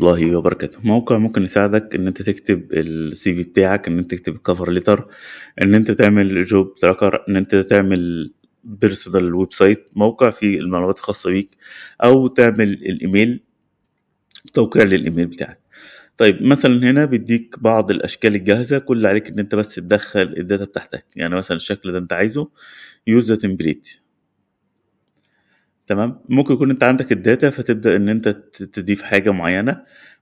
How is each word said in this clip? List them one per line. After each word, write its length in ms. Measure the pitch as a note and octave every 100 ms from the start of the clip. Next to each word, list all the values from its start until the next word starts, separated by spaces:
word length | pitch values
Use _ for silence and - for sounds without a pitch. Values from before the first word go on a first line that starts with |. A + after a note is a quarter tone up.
الله 340 | F2 E2+ E2 E2+
وبركاته. 420 | E2+ - - -
موقع 340 | A2 A#2 A#2 A2+
ممكن 260 | A2 G#2+
يساعدك 520 | F#2+ G#2 G2+ G#2+ A2 -
إن 120 | F#2
أنت 140 | -
تكتب 460 | G2 - - F#2 E2
السي 600 | - D#2+ D#2+ D#2 D#2 G2 F2
في 80 |
بتاعك، 440 | F2 - F#2+ G2+ -
إن 100 | F2
أنت 140 | F2
تكتب 240 | F2+ - D#2+
الكفر 360 | - F2+ F2
ليتر، 360 | F2+ G#2+ G2+ - - - - - -
إن 140 | G2+ G#2+
أنت 160 | A2
تعمل 520 | G#2+ G#2+ G#2 G2 F#2+
جوب 320 | F#2 G2+ F#2 -
تراكر، 500 | F2+ F#2 G2+ - -
إن 60 | G2
أنت 200 | G2 G2
تعمل 760 | F#2 G2+ G2 F#2 F2 E2+ D#2 - _ _
بيرسونال 720 | A#2 G2+ G#2 F#2+ F#2 F#2 F2 F2
ويب 180 | F#2+
سايت، 360 | - G2 G#2+ - G2+
موقع 340 | G#2+ A2+ A#2+
فيه 300 | - G#2 F2
المعلومات 380 | F2 F2+ F2+ G2
الخاصة 340 | - G2+ F#2
بيك، 180 | F#2+ G2+ _ - - - -
أو 240 | B2 C3+ B2+
تعمل 420 | B2+ A#2 G#2+ G#2
الإيميل، 720 | G2 F#2+ F2 F#2+ G2 A2+ B2 - _ _ _ _ _ _ _ _ - -
توقيع 300 | - A2+ -
للإيميل 440 | G#2 F#2+ D#2+ E2 F2
بتاعك. 320 | - - - _ - - - _ -
طيب، 260 | A2 F#2
مثلًا 460 | B2+ C#3 C3+ B2 B2
هنا 140 | C#3 D3
بيديك 500 | A#2+ G2+ A#2 A#2 -
بعض 320 | A2 A2+ G2
الأشكال 440 | F#2+ - - A2 G#2
الجاهزة، 420 | F#2 G#2+ A#2+ C#3
كل 180 | - A#2+
اللي 100 | G#2
عليك 200 | G#2 G#2+
إن 120 | G#2
أنت 160 | G2+ G#2
بس 200 | G#2 -
تدخل 460 | F2 G#2 - G#2 F2+ D#2
الداتا 280 | F2+ G2+ G2
بتاعتك. 400 | - - - - -
يعني 200 | E2+ F2+
مثلًا 220 | F#2+ E2+
الشكل 340 | - G2+ F#2
ده 60 | F2+
أنت 160 | F2
عايزه، 360 | F2 G#2+ C#3 - _ - - - _ -
use 140 | A2+
the 120 | A2 A2
template. 640 | G2+ F#2+ D#2+ - - - _ _ _ _ _ _ _ _ _ _ _ _ _ _ _ _ _ _ -
تمام؟ 320 | G2+ A#2 - -
ممكن 240 | C3 C#3
يكون 180 | C3 C3+
أنت 120 | C3
عندك 280 | B2 C3 B2+
الداتا، 380 | G2+ G2 B2 D3
فتبدأ 460 | C3+ B2 A2 A2 F#2+
إن 140 | G2+
أنت 180 | A2 A2
ت-، 340 | G2+ _ -
تضيف 380 | F#2+ - F2+ G2+
حاجة 260 | - G2+ G#2
معينة. 520 | F#2+ E2+ F#2 A#2 C#3+ - _ - _